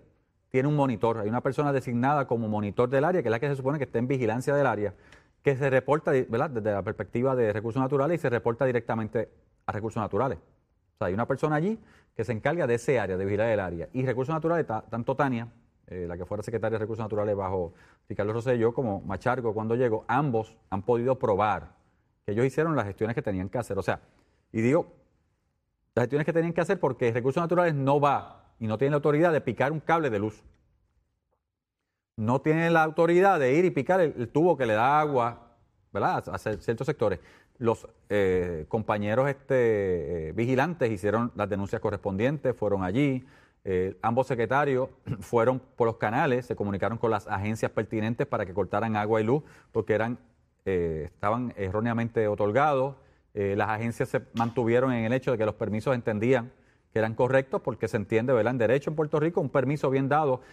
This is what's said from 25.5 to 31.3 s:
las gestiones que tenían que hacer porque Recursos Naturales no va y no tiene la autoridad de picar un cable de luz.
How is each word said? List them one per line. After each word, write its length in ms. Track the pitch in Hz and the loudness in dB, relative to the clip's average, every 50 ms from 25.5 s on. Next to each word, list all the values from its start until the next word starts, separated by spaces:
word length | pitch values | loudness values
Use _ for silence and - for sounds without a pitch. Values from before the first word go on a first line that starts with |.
| _ _ _ _ _ _ _ _ - | _ _ _ _ _ _ _ _ 0
las 80 | 110 - | 0 0
gestiones 220 | 113 139 147 151 | 2 0 -2 0
que 80 | 175 160 | 0 0
tenían 200 | 165 165 170 170 | 0 0 0 0
que 80 | 185 | -2
hacer 180 | 170 185 196 190 | 0 0 0 0
porque 320 | - 139 120 - 127 117 | 0 -2 0 2 0 0
Recursos 300 | 113 123 117 135 135 175 | 0 2 0 0 0 0
Naturales 320 | 170 165 180 175 175 170 151 | 0 2 2 2 2 2 2
no 260 | 139 135 135 143 147 | 0 2 2 4 4
va 540 | 143 143 131 104 - - - - _ _ _ - | 4 2 2 0 -2 -8 -20 -20 _ _ _ -8
y 80 | 113 | -4
no 100 | 107 110 | -4 0
tiene 140 | 110 139 139 | 0 0 2
la 60 | 151 | 2
autoridad 340 | 143 147 151 147 147 170 175 156 | 2 2 2 2 4 4 4 2
de 80 | 131 | 2
picar 300 | - 131 104 - 131 143 | 0 -2 -2 0 0 0
un 80 | 160 151 | 0 -4
cable 300 | - - 165 170 156 131 | 0 0 0 2 2 0
de 100 | 107 98 | 0 0
luz. 240 | 104 107 - - _ - _ _ _ _ _ _ _ _ _ _ _ _ _ _ _ _ | -2 -2 -4 -8 _ -20 _ _ _ _ _ _ _ _ _ _ _ _ _ _ _ _